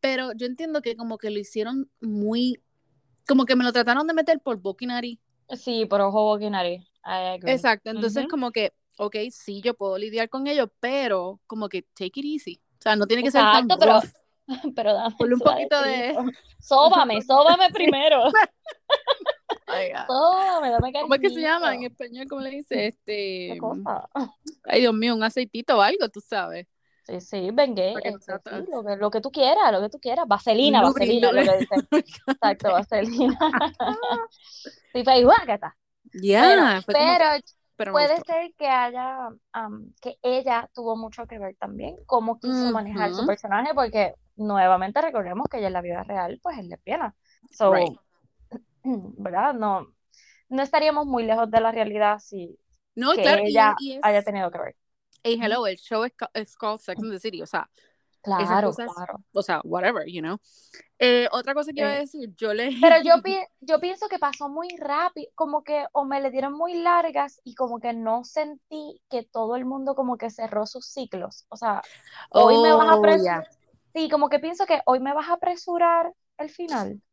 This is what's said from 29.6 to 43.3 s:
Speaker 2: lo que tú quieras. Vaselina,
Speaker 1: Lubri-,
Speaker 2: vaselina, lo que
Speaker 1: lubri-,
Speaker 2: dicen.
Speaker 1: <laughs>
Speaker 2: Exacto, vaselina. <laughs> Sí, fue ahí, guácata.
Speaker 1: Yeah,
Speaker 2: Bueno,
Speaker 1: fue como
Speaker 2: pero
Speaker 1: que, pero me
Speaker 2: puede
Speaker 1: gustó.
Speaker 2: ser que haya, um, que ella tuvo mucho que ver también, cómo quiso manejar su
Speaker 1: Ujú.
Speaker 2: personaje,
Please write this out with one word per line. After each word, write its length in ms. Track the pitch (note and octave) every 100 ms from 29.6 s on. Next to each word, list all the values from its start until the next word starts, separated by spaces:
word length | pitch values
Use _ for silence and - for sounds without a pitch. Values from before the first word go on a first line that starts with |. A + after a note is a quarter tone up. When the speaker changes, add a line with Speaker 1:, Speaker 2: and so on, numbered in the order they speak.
| F4
Speaker 2:
lo 80 | G3+
que 80 | G#3
tú 100 | F#3+
quieras. 260 | B3 A#3 A#3
Vaselina, 560 | G3+ - A3 C#4 C4+
Speaker 1:
Lubri-, 100 | F#3
Speaker 2:
vaselina, 400 | - - A#3 A#3+
lo 100 | A#3+
que 60 | -
Speaker 1:
lubri-, 80 | F#3+
Speaker 2:
dicen. 280 | A#3+ G3+ -
Speaker 1:
<laughs> 460 | D4+ - - - C4+
Speaker 2:
Exacto, 300 | A3 G3 G#3
vaselina. 680 | F3+ G3+ A3 A3 A#3 B3+ B3+
<laughs> 920 | D#4+ A#3+ C#4+ - A#3+ A4 A#4+ A#4+ A4+ _ _ - - _ _
Sí, 120 | B3
fue 80 | B3
ahí, 120 | C4
guácata. 520 | B3 G#4 D#4+ G3+ D#3+ _ _ _ _
Speaker 1:
Yeah, 300 | - F#3+ G3+ F#4 F#4+ C#4+
Speaker 2:
Bueno, 120 | F#3+
Speaker 1:
fue 120 | F#3+
como 240 | G#3 D#4 F4
Speaker 2:
pero 120 | D#4 D4
Speaker 1:
que, 60 | - _ _ _
pero 160 | D#4
me 0 |
Speaker 2:
puede 220 | D4 D4 E4
Speaker 1:
gustó. 160 | -
Speaker 2:
ser 220 | E4 E4+ _
que 100 | C#4+
haya, 640 | B3+ B3 B3 B3+ C4 A#3+
um, 640 | A3 _ A3+ A3 G#3+ G#3 _
que 160 | - -
ella 480 | B3 B3+ C4 A#3 A#3
tuvo 220 | - A#3 A3+
mucho 300 | A3 A3 A#3
que 120 | A3+
ver 160 | G3 F#3+
también, 400 | G3+ G#3 - - -
cómo 340 | B3 A3 A#3
quiso 300 | B3 B3+ B3
manejar 380 | A3 G#3 G3+ G#3
su 80 | F3+
Speaker 1:
Ujú. 80 |
Speaker 2:
personaje, 480 | C4